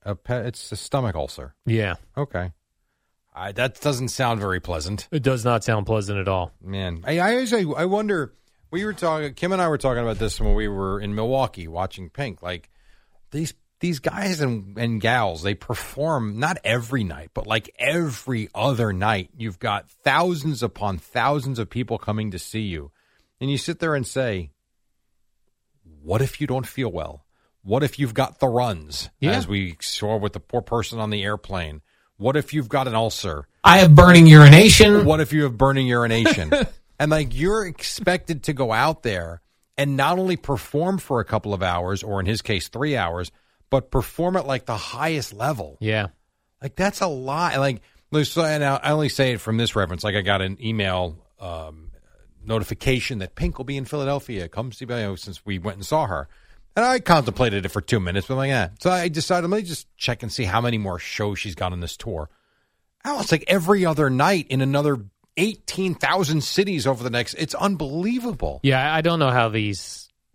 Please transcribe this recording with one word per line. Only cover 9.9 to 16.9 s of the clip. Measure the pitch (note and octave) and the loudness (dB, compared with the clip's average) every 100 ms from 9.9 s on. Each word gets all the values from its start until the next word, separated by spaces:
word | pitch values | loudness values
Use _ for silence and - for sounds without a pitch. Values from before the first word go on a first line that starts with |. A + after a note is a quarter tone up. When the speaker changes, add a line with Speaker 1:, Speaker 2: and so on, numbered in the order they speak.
| A#2+ | -2
Speaker 1:
about | A#2 G#2 | -4 -4
this | A2 - | -4 -2
when | A2 | 0
we | G#2+ G#2 | 0 0
were | G2 F#2+ G2+ | -4 -6 -6
in | G#2 | -6
Milwaukee | G#2 A2+ C3 B2+ - E2 | -4 -2 -2 -2 -6 -12
watching | E2 F#2 - F2 | -8 -8 -10 -16
Pink. | - C3+ E2+ | -10 -10 -10
Like, | F2 F2+ - _ _ - _ _ - | -12 -12 -14 _ _ -20 _ _ -12
these, | C#3+ E3 - _ - | -8 -8 -10 _ -8
these | F3 C#3+ | -6 -4
guys | - G3 G3 E3 | -6 -6 -6 -2
and, | C3+ A2+ G2 G2+ | -2 -4 -8 -6
and | A#2 A2 | -4 -2
gals, | A2+ B2 G2+ D#2+ | 0 0 -2 -4
they | G2 | -6
perform | G#2 - A#2 - C3 D#3 C#3+ G#2+ G#2+ | -6 -8 -10 -8 -6 -2 -2 -4 -4
not | D#3 F#3 | -4 -4
every | G#2+ A#2+ A2+ | -2 -2 -2